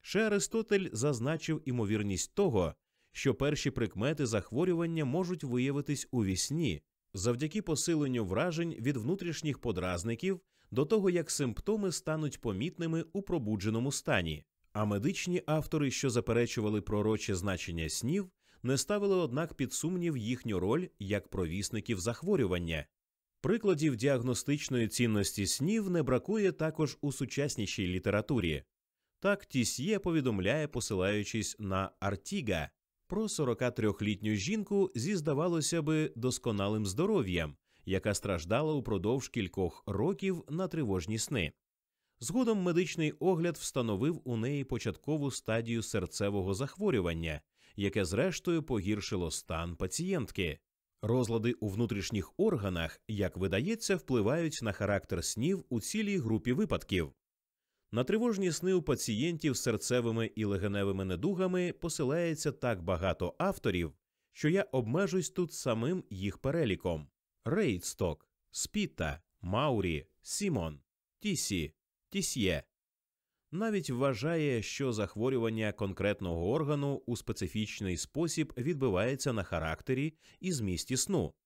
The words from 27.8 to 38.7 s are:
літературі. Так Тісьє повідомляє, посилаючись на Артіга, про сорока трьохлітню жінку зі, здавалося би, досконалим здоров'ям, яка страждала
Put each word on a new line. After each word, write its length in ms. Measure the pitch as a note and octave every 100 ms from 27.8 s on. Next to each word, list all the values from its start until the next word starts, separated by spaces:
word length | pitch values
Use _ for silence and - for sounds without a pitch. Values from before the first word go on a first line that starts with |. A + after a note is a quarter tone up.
| F#2
літературі. 760 | F2+ F#2 G2+ G#2+ C3+ E2+ D2 - _ _ _ _ _
Так 260 | F#3+ G3 -
Тісьє 520 | C3+ A2+ - D3+ G#3
повідомляє, 720 | F#3 D#3+ B2+ G#2 F#2 D3 D3
посилаючись 880 | B2 - G2 F#2 G#2 G2+ A#2 G2+ -
на 320 | G2+ F#2+ F#2+ _
Артіга, 720 | G2 G2+ - G3+ B2 F2 C#2+ _ _ _ _
про 200 | F#3+ A3
сорока 420 | - C3+ A#2 B2
трьохлітню 640 | A2 G#2+ G2 G#2 G2+ G#2+
жінку 580 | G#2+ F#2+ A3 G3+ G3+ G3
зі, 220 | A#2 C3 G3+
здавалося 640 | D#3 C#3 F3 E3+ C#3 E3+
би, 300 | D3+ D#3 D#3 -
досконалим 680 | B2 B2 - G#2 G2 G#2+ G#2
здоров'ям, 720 | F#2+ F#3+ G#3+ G2 F2 D#2 C#2+ _ _
яка 300 | - F#2 -
страждала 600 | G2 - F2+ E2 A2+ D#3